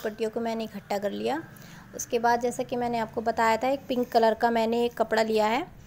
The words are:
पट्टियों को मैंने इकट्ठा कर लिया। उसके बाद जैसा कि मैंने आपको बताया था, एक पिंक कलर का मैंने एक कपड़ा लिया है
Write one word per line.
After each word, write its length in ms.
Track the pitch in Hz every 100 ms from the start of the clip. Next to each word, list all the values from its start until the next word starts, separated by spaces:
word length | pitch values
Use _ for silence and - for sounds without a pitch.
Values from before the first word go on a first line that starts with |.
पट्टियों 260 | 220 220 220
को 100 | 226
मैंने 240 | 233 226
इकट्ठा 340 | 220 202 - 202
कर 120 | 202
लिया। 320 | 208 226 302 - - - - - -
उसके 220 | - 233
बाद 220 | 233 240
जैसा 220 | 240 240
कि 140 | 247 240
मैंने 220 | 240 233
आपको 220 | 220 240
बताया 360 | 226 226 226 220
था, 120 | 254
एक 180 | 277 -
पिंक 200 | 247 247
कलर 260 | 233 226
का 160 | 220 233
मैंने 340 | 233 226 233
एक 100 | 240
कपड़ा 280 | - 220 220
लिया 240 | 220 220 214
है 200 | 247 359 -